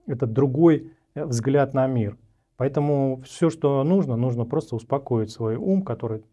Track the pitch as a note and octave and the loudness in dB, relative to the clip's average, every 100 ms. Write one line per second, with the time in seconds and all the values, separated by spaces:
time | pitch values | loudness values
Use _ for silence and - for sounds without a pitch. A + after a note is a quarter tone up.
0 | - B2 A#2+ A2 C#3 C3 E3+ D3 - - | -8 -4 -2 0 0 6 6 6 0 -20
1 | _ D#3+ D3+ A#2 A2+ C#3+ C#3 C3 C3 B2 | _ -10 -6 -2 0 2 2 0 0 0
2 | G#2 - _ _ _ - C3 D3 D3 C#3+ | -2 -6 _ _ _ -4 -2 0 0 2
3 | C3+ C3 C3 - E3 D#3+ C#3+ C#3 D3 F#3+ | 0 -2 -10 -2 0 2 0 2 2 2
4 | C#3+ A#2 B2+ A#2+ A#2 D3+ D#3 A2+ - C3+ | 2 0 0 -2 -2 -2 -4 -8 -4 -4
5 | C#3 A#2 G#2+ - A2+ A#2 G3 F#3+ F#3+ A#2 | -2 -2 -2 -4 -4 -2 0 0 0 -6
6 | A#2 A2 - | -6 -8 -12